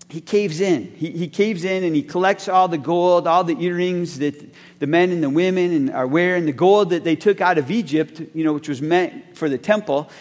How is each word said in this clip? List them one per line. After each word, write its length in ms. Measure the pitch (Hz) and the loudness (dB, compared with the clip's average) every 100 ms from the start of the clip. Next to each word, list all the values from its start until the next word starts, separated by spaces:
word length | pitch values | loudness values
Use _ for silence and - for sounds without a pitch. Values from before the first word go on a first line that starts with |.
| - | -16
He 120 | 160 | -14
caves 400 | - 208 202 156 | -2 -2 0 -2
in. 340 | 196 143 92 - | 0 0 -4 -10
He, 140 | 160 | -8
he 160 | 165 170 | -6 -4
caves 380 | - 214 185 | -2 -2 -2
in 180 | 185 190 | -4 -2
and 120 | 175 | 0
he 60 | 151 | -2
collects 480 | 143 180 190 196 202 | -2 0 0 0 0
all 200 | 185 185 | 2 2
the 100 | 165 | 0
gold, 480 | 135 175 180 175 165 | -2 2 4 4 4
all 160 | 170 | 2
the 180 | 170 151 | 2 0
earrings 600 | 180 175 180 180 170 135 | -2 0 -2 -2 -4 -4
that 160 | 147 143 - - - - | -4 -4 -14 -20 -20 -8
the 80 | 143 | 0
men 240 | 170 180 | 2 2
and 100 | 175 | 2
the 80 | 143 | 0
women 440 | 151 185 185 180 | 2 2 2 2
and 180 | 160 131 | 0 0
are 160 | 131 131 | -2 0
wearing, 400 | 160 180 180 156 | 2 2 0 -2
the 60 | |
gold 380 | 131 180 208 185 | 2 4 4 2
that 120 | 175 | 0
they 140 | 165 156 | 0 0
took 240 | 208 196 | 2 2
out 180 | 185 170 | 2 2
of 140 | 131 | 0
Egypt, 500 | 226 160 156 156 - 156 | -2 0 -2 -2 -8 -10
you 120 | 160 | -4
know, 80 | 156 | -2
which 160 | 147 151 | -2 -4
was 120 | 127 | -6
meant 560 | 156 175 175 - - - | 0 0 0 -6 -18 -6
for 120 | 156 | -4
the 100 | 127 | -2
temple. 500 | - 214 202 143 151 - | -2 -2 0 -4 -4 -14